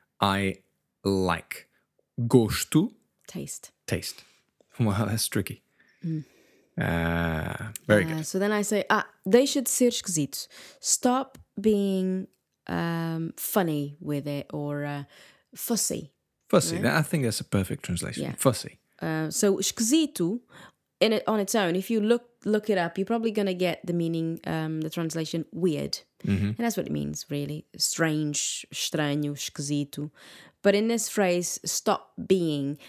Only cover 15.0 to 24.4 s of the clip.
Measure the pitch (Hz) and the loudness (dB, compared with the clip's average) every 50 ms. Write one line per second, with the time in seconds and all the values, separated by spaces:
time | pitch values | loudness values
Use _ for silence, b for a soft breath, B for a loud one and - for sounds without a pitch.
15 | 143 b b b b b b b b b - - - - 240 208 - - - - | -10 b b b b b b b b b -14 -10 -4 -4 -2 -2 -2 -2 -4 -6
16 | - - _ _ _ _ _ _ _ - - 180 - 165 165 175 - 120 - 160 | -8 -12 _ _ _ _ _ _ _ 2 4 4 4 4 0 0 0 2 2 2
17 | 151 - - 160 131 113 110 - - - - 101 92 - 113 - - - 87 85 | 0 2 0 0 0 0 0 -2 -4 0 0 0 0 0 -4 -8 -6 -4 -4 -4
18 | - - - - 143 135 - - - 135 117 - - - - _ _ _ _ - | -4 -6 -6 -6 -6 -6 -4 2 2 2 2 2 -4 -12 -14 _ _ _ _ -8
19 | 175 165 160 156 160 156 160 - - 202 190 - 196 - - - 233 220 269 330 | -6 -4 -4 -2 -4 -4 -2 2 2 2 2 2 0 -2 -2 0 0 4 4 4
20 | 311 294 - - 175 165 214 240 - B B B B B B _ _ _ _ - | 4 2 0 -2 -2 -2 -2 -4 -6 B B B B B B _ _ _ _ 2
21 | 190 220 220 214 - - 220 214 196 190 - 226 196 170 170 185 190 - 233 220 | 2 4 4 2 0 0 0 0 0 0 2 2 2 2 0 0 0 0 0 0
22 | 208 214 233 240 240 _ _ _ - 190 214 214 214 - 208 185 170 170 - - | 4 4 2 2 0 _ _ _ -4 0 0 0 2 2 0 2 0 -2 -2 -4
23 | 196 - 233 233 226 233 208 214 202 190 185 180 180 175 - - - 180 170 170 | -2 -2 -2 -2 0 -2 0 0 0 -2 0 0 0 -2 -2 -2 -4 -2 -2 0
24 | 170 165 165 165 165 165 165 - | 0 0 0 -2 -2 -2 -4 -6